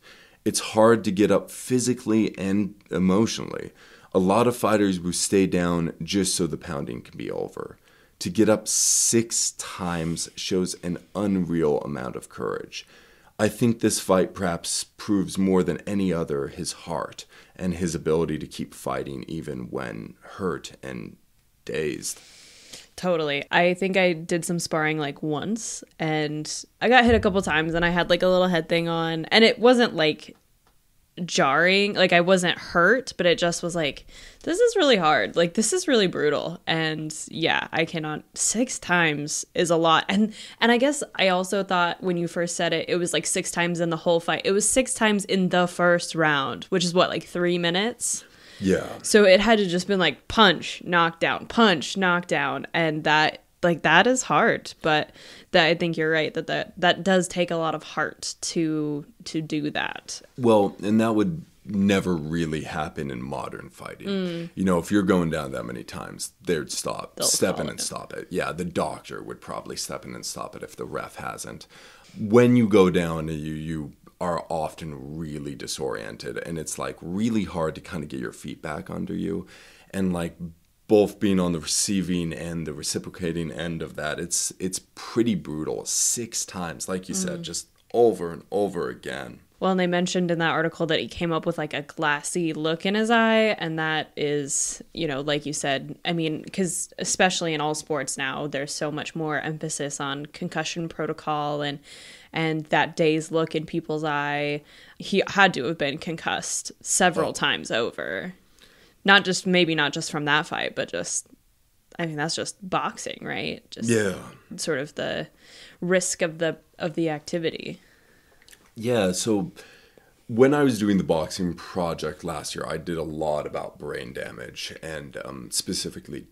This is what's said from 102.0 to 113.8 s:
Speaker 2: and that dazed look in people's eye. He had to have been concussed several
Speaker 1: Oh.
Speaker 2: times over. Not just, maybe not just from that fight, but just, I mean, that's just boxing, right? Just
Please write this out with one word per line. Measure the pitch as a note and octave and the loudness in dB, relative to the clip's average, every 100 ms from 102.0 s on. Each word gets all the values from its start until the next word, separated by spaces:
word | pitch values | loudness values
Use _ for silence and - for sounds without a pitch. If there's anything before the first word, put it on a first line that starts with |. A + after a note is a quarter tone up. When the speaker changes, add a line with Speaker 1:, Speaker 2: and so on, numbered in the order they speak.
| - - - | -20 -20 -10
Speaker 2:
and | - D#3+ D#3 D3+ | -4 -2 -2 0
that | D#3+ D3 E3 | 0 0 2
dazed | E3 D#3 D#3 | 2 2 0
look | D#3+ D#3+ | -2 0
in | D#3+ | -2
people's | D#3 E3 E3 D#3 | -4 -6 -4 -4
eye. | D#3 D3 C#3+ C#3+ D3 D3 - - - - | -2 -2 -2 -2 -2 -4 -8 -20 -20 -16
He | - G3 - | -2 0 2
had | G3 G3 | 4 4
to | F3 | 4
have | B2+ E3 | -4 -2
been | C#3+ C#3 | -4 -4
concussed | - E3 - F#2 - - - - | -8 -8 -4 -4 -4 -8 -8 -12
several | - - F3+ D#3+ C#3+ | -4 2 2 2 -2
Speaker 1:
Oh. | |
Speaker 2:
times | B2+ D3 G2 - | -2 -2 -2 -2
over. | A2 A2+ - B1 F#2 F#3 F3+ _ _ - _ _ _ | -2 -2 -4 -6 -6 -8 -14 _ _ -20 _ _ _
Not | G3 G3 | 6 6
just, | F#3 F3+ F#3 | 6 0 2
maybe | F3+ E3 | 4 4
not | D#3+ D3 | 2 0
just | E3 D#3+ | -2 -6
from | D#3+ | -4
that | D3 D3+ D#3 | 0 0 0
fight, | - - | -4 -4
but | - - | -4 -6
just, | E2+ - - - - _ _ _ _ _ - | -6 -6 -6 -8 -16 _ _ _ _ _ -8
I | E3 | -6
mean, | D3+ | -4
that's | D3+ | -4
just | - - - F#3 | -4 -6 -8 -4
boxing, | E3 D#3 - - - | -4 -4 -6 -10 -10
right? | - - - - - | -8 -6 -6 -8 -12
Just | - | -6